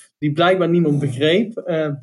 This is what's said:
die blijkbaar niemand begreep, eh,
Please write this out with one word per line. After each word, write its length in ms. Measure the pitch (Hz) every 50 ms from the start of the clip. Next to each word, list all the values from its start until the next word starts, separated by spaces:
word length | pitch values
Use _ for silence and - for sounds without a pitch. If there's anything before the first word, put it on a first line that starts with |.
| - _ _ _
die 140 | 151 151 143
blijkbaar 360 | 151 170 180 185 185 170 165
niemand 300 | 170 175 165 151 143 143
begreep, 580 | 143 135 120 127 147 156 170 208 240 226 -
eh, 360 | - - 180 170 160 156 151 143 143